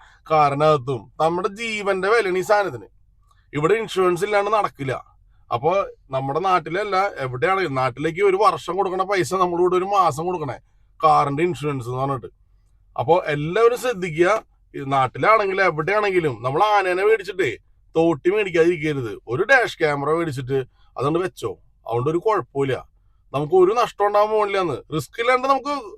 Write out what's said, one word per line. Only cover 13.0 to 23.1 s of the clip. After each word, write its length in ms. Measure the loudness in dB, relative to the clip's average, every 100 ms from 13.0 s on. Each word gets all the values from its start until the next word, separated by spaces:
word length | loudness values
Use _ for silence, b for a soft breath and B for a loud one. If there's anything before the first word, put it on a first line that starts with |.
| 2 2 2
എല്ലാവരും 520 | -4 -2 0 0 0
ശ്രദ്ധിക്കുക, 680 | -4 -4 -6 0 2 0 -4 _ _ -12
ഈ 40 |
നാട്ടിലാണെങ്കിലും 840 | -2 0 0 0 4 4 2 0
എവിടെയാണെങ്കിലും 800 | 0 0 -2 0 2 0 0 -2
നമ്മൾ 200 | -4 0
ആനേനെ 420 | 2 2 2 0 2
മേടിച്ചിട്ടേ 520 | 2 0 -4 -4 -4 _ _ _ 0
തോട്ടി 340 | 2 2 0
മേടിക്കാതിരിക്കരുത്. 880 | 0 0 2 2 2 -2 -4 -6 -10 -6
ഒരു 160 | -4
ഡാഷ് 340 | 2 2 2 0
ക്യാമറ 340 | -2 0 -2
മേടിച്ചിട്ട് 520 | -2 -2 -6 -4 -4 -4 _ -18 -6
അതുകൊണ്ട് 220 | -2 -2
വെച്ചോ, 380 | -4 -6 -8 -10 _ _ -6
അതുകൊണ്ട് 220 | -4 -2
ഒരു 80 | -2
കുഴപ്പമില്ല, 680 | 0 -2 -2 -4 -2 -2 -8 _ _